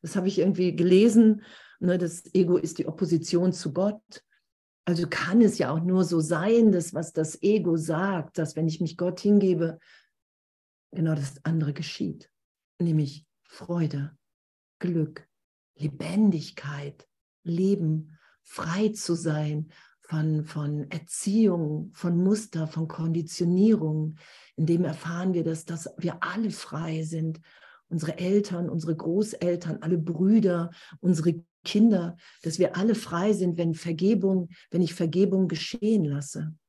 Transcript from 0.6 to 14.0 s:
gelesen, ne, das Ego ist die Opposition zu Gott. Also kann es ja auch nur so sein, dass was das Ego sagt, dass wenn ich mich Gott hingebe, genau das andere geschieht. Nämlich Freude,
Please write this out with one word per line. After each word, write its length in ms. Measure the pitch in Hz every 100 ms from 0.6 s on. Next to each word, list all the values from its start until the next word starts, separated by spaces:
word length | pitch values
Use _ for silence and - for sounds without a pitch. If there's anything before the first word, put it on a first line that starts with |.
| 180
gelesen, 680 | 165 175 185 233 220 220 208 - - - _
ne, 200 | 175 180
das 340 | 170 165 -
Ego 220 | - 175 175
ist 220 | 160 -
die 80 | 160
Opposition 640 | 156 170 165 170 175 185
zu 200 | 175 156
Gott. 520 | 147 202 214 _ - _ _ _ _ _ _ -
Also 200 | 170 170
kann 360 | - 156 214
es 160 | 220 -
ja 120 | 127
auch 100 | 160
nur 220 | 175 185
so 160 | 175 170
sein, 520 | 156 165 196 233 220
dass 220 | 185 160
was 180 | 156 160
das 300 | - 160 -
Ego 340 | 196 214 170 165
sagt, 640 | 156 156 196 180 143 -
dass 180 | 160 -
wenn 120 | 160
ich 120 | 156
mich 160 | 165 -
Gott 240 | 180 175
hingebe, 580 | 202 208 196 165 165 160 _ _ _ _ _ _ _ _ _ _ _
genau 220 | 180 160
das 300 | 156 135 -
andere 300 | 156 165 151
geschieht. 560 | 143 156 - - 156 - _ _ _ _ _
Nämlich 480 | 170 156 139 - _ _
Freude, 760 | _ - - 170 156 139